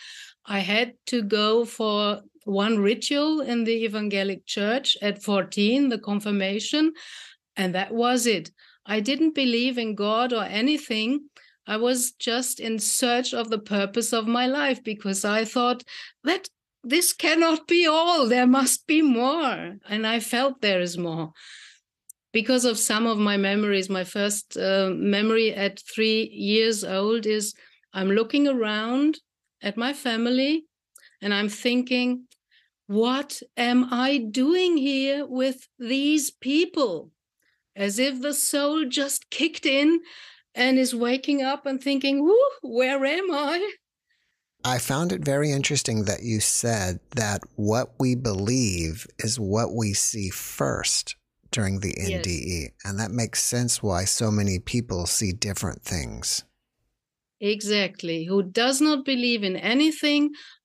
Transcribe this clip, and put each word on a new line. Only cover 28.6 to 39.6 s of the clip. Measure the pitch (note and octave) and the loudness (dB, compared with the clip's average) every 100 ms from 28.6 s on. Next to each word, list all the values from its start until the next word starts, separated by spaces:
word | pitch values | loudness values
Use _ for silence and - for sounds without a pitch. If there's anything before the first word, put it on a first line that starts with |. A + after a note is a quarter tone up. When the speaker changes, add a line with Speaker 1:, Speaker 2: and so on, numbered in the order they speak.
| G#3+ G#3+ A3+ B3+ D4+ D4+ _ _ _ _ | 0 -2 -2 2 2 0 _ _ _ _
Speaker 1:
at | G3+ G#3 | -6 -2
my | B3 | -4
family | C#4 - A3+ A#3 B3+ C4+ D#4+ D#4 _ _ - - _ | -2 -2 0 2 2 2 0 -4 _ _ -20 -20 _
and | G3+ | -2
I'm | G3+ G#3 | 0 0
thinking, | G#3 B3 B3 B3 B3 B3 B3 B3+ _ _ _ _ _ - | -2 0 0 2 0 0 -2 -8 _ _ _ _ _ -4
"What | G#3 A#3+ C4 C#4+ - - - | 0 2 0 -4 -12 -10 -2
am | A#3+ B3 B3 | 2 2 2
I | A#3+ C4 C#4+ | 0 0 0
doing | A3 B3+ C#4 F4+ F4+ D#4+ | -2 0 2 4 2 2
here | C4+ C4+ C4+ C#4 | 2 0 0 -2
with | C#4 B3+ C4 C4 - - | -4 -2 -2 -2 -12 -12
these | A#3 C4+ C#4+ D4+ - | -4 0 2 2 0
people?" | - B3+ D4 F4+ E4 A#3+ D#3+ - _ _ _ _ _ _ | -4 -2 0 0 0 -2 -2 -10 _ _ _ _ _ _
As | G3+ G3+ G#3 | -6 -2 0
if | C4+ C4 | 0 0
the | C#4+ | -4
soul | D4 - C#4+ C#4+ D#4 | -2 -2 0 0 0
just | C4 C#4+ C#4 - - | -2 -2 -2 -4 -6
kicked | - D#4 - | -4 -2 -2